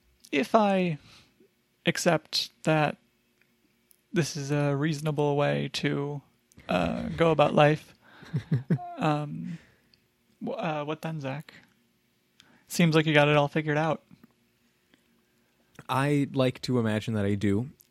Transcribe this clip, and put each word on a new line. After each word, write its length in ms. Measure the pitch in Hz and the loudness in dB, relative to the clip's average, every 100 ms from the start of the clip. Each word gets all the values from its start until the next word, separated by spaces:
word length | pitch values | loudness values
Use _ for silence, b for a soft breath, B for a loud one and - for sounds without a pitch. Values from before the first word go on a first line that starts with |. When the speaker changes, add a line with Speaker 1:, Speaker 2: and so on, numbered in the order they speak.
| _ _ - | _ _ -6
Speaker 1:
If 220 | 294 247 | -4 2
I 460 | 226 208 190 180 151 b b b b _ _ _ _ - | 2 4 2 0 -2 b b b b _ _ _ _ -2
accept 640 | - 180 156 - - - - | 0 2 0 0 -6 -6 -6
that 340 | - 156 147 - _ _ _ _ _ _ _ _ _ _ _ | 0 2 2 -2 _ _ _ _ _ _ _ _ _ _ _
this 240 | 165 160 - | -2 -2 -4
is 140 | 139 | -4
a 240 | 147 143 139 | 0 0 0
reasonable 600 | 156 143 156 147 147 143 | -2 -2 -4 0 0 2
way 340 | 143 143 143 | 0 0 -4
to, 480 | - 147 147 143 143 - _ _ - - | -4 -2 -2 -4 -8 -14 _ _ -20 -6
uh, 320 | 90 85 60 58 - | -2 -2 -4 -6 0
go 140 | 165 | 2
about 240 | 156 147 - | 4 4 6
life, 400 | 147 151 - _ B B B 143 - | 4 4 -4 _ B B B -8 -4
Speaker 2:
<laughs> 500 | 131 - 170 349 349 | -4 0 -4 -4 -4
Speaker 1:
um, 580 | 156 147 147 160 175 170 B B B _ _ _ _ _ | -2 -2 -4 -10 -10 -12 B B B _ _ _ _ _
w-, 160 | - - | -10 -6
uh, 260 | 135 151 147 | -4 -4 -6
what 160 | 156 | -8
then, 180 | 160 160 | -8 -8
Zach? 340 | 135 143 - - _ _ _ _ _ _ _ _ b b _ | -8 -10 -12 -20 _ _ _ _ _ _ _ _ b b _
Seems 280 | - 170 156 | 0 4 4
like 120 | 156 | 4
you 60 | 147 | 4
got 120 | 147 | 6
it 80 | 147 | 4
all 120 | 143 | 2
figured 300 | 160 156 147 | -2 -2 -2
out. 260 | 160 147 - - - _ _ _ _ _ _ _ _ _ _ _ _ _ _ - - | 0 -4 -8 -20 -20 _ _ _ _ _ _ _ _ _ _ _ _ _ _ -20 -4
Speaker 2:
I 380 | 127 143 147 139 | -2 2 0 0
like 280 | 135 127 - | 0 0 0
to 160 | - 123 | -2 0
imagine 360 | 110 107 113 107 | 2 0 -2 -2
that 100 | 101 | 0
I 80 | |
do, 380 | 101 104 98 135 - _ | 0 2 0 -2 -12 _